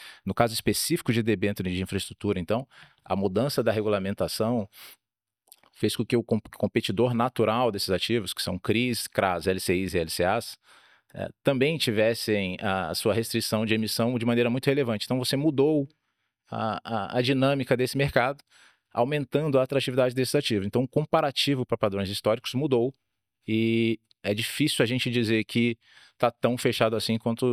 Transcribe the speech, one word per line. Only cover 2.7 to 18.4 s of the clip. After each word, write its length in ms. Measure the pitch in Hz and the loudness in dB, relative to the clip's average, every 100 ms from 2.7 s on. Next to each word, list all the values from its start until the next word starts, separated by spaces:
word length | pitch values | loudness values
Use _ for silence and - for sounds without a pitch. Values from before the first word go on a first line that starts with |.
| - - _ | -14 -20 _
a 120 | - 95 | -6 -2
mudança 440 | 98 92 139 - | 0 0 0 0
da 120 | 117 | 0
regulamentação 960 | 107 107 104 98 101 85 - 110 120 101 - - - _ _ _ _ _ - _ | 2 0 0 -2 -2 -4 -2 -2 -2 -4 -12 -20 -20 _ _ _ _ _ -20 _
fez 240 | - 107 - | -2 -2 0
com 100 | 113 | 0
que 100 | 120 | 0
o 60 | |
com-, 180 | 110 113 - - | 2 0 -2 -4
competidor 560 | 104 113 - 98 123 | -2 -2 -2 2 2
natural 600 | 117 123 - 107 113 127 | 2 0 0 0 2 0
desses 180 | 98 - | 0 -2
ativos, 420 | 90 - 117 92 | -2 0 -2 -2
que 100 | - | -6
são 140 | - 90 | -6 -4
cris, 520 | - 110 123 113 - | 0 0 0 -2 -4
cras, 400 | - 98 87 87 | 0 0 0 0
L 100 | 92 | -2
C 160 | - | 0
Is 200 | 92 95 | 0 0
e 40 | 87 | -2
L 120 | 82 | -2
C 120 | - | 0
As, 340 | 90 113 - - _ - _ _ _ | 0 0 -4 -14 _ -20 _ _ _
eh, 160 | - 95 - | -12 -10 -4
também 340 | - 135 139 160 | 0 2 2 0
tivessem 800 | - 107 110 117 - 104 92 92 | 0 2 2 2 0 0 -2 -4
a, 300 | 104 95 82 | -2 -2 -2
a 40 | |
sua 200 | 87 113 | -2 0
restrição 520 | 113 113 117 - 110 110 | 0 0 -2 -2 -2 0
de 80 | |
emissão 420 | 110 110 - 117 123 | 0 0 -2 0 0
de 80 | |
maneira 240 | 117 120 117 | 0 2 2
muito 180 | 127 143 | 0 0
relevante. 400 | 139 120 107 - | 0 0 -2 -4
Então, 120 | 127 | -4
você 160 | 123 | -2
mudou 540 | 135 156 131 143 156 139 _ _ _ _ _ _ | 0 0 2 4 2 -2 _ _ _ _ _ _
a, 320 | 113 113 101 | -6 -4 -4
a, 340 | - 113 98 123 | -4 -4 -2 -2
a 40 | |
dinâmica 540 | 127 135 135 139 127 123 | 0 2 2 0 0 0
desse 220 | 127 135 | 2 0
mercado, 460 | 139 131 123 143 | 0 2 0 -2